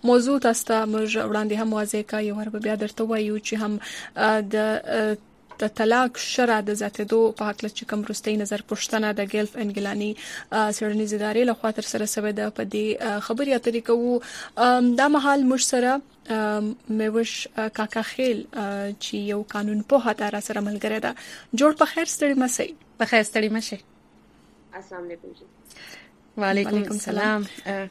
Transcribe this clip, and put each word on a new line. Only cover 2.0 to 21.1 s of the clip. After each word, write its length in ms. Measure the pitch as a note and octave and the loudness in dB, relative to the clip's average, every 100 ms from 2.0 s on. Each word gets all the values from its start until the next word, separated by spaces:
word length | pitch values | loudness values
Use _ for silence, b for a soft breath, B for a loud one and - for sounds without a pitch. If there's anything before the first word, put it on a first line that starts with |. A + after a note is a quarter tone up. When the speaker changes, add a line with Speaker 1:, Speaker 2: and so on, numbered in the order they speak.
| G#3 G#3+ | -4 -4
Speaker 1:
یو 180 | G#3+ G#3 | -4 -4
وار 120 | G#3+ | -6
به 100 | G#3+ | -4
بیا 160 | G#3+ | -2
درته 300 | G#3+ G#3 - | -2 -4 -4
وایو 340 | A3+ A3 G#3+ G#3+ | -2 0 0 -2
چې 160 | - | -4
هم، 260 | A3 G#3+ G#3 B B B - | -4 -2 -4 B B B 0
اه، 240 | G#3+ G#3+ | 2 4
د، 160 | G3+ G#3+ | 2 0
اه، 600 | G#3+ G#3+ - A3+ G#3+ G#3+ - _ _ - | 0 -2 -2 0 0 -2 -8 _ _ -4
د 60 | G#3+ | -4
طلاق 500 | - A3 A#3+ B3+ B3 | 0 2 4 2 -2
شرع 440 | - - B3 A3 | -4 0 2 2
د 140 | G3+ | 0
زیاتېدو 580 | G#3 G#3 - G#3 A3+ A3+ A3 | -4 -4 -4 0 4 4 2
په 140 | G#3+ | -4
هکله 200 | G#3 G#3+ | -4 -8
چې 140 | - - | -8 -6
کوم 100 | G#3 | -4
وروستی 360 | G#3 G#3 - G#3+ | -4 -4 -2 -2
نظر 240 | G3+ G#3 - | -2 -4 -6
پوښتنه 420 | G#3 - A3 G#3+ | -6 -2 0 0
د 80 | G#3 | -2
ګلف 320 | G3+ G#3+ G#3 - | -2 -2 -2 -4
انګلاني، 580 | G#3+ G3+ G3+ G#3 G#3 G#3+ B B B | -6 -4 -4 -4 -4 -6 B B B
اه، 180 | A3 G#3+ | 0 0
څېړنیزې 440 | G#3 G#3+ G#3+ G#3+ | 0 -2 0 -2
ادارې 280 | G#3 G#3+ G#3+ A#3+ | -2 0 2 2
لخوا 200 | A3 A3 | 2 -2
ترسره 340 | A3 - G3 | -4 -4 -4
سوې 280 | G#3+ - G#3+ | -2 -2 -2
ده، 180 | G#3 G#3+ | -2 -4
په 140 | G#3+ | -4
دې، 380 | G#3 G#3+ G#3+ G#3 | -4 -2 -2 -2
اه، 180 | A3+ G#3 | -2 -4
خبرې 280 | G#3 A#3 C#4 | -4 -2 2
اترې 320 | B3 A#3+ A#3 A#3 | 2 2 -2 2
کوو. 340 | A#3 A#3+ B3 B B B - | 2 4 0 B B B 2
ام، 380 | B3 B3 B3 | 4 6 6
دا 140 | A#3+ C#4+ | 6 6
مهال 340 | D4 C#4 C#4 | 6 6 4
موږ 180 | B3+ B3+ | 4 4
سره، 400 | - B3+ B3 C4+ - _ - | 2 2 2 0 -4 _ -4
ام، 480 | A3 G#3+ G#3 G#3+ B3 - | 0 0 0 -2 -6 -4
میوش، 580 | A3 G#3+ A3 A3+ - - - | 0 2 2 0 -4 -8 -4
اه، 120 | A3 | -4
کاکا 340 | - G#3+ A3+ | -2 -4 -2
خیل، 420 | A3 - C4 A3+ - | -4 0 0 0 -4
اه، 360 | C4+ G3+ G3+ G3+ | -6 -4 -4 -6
چې 240 | G3+ - | -6 -6
یو 300 | G#3 G3+ G#3 G#3 | -4 -2 -4 -4
قانون 340 | G#3 G#3 G#3+ | -4 -2 -2
پوهه 300 | G#3 C#4 A#3 | 4 4 4
ده، 180 | G#3 G#3 | -2 -2
راسره 300 | G#3 - G#3 | -4 -4 -4
ملګری 400 | G3+ G#3 G#3+ A3 | -4 -2 -2 -2
ده. 140 | G#3+ | -4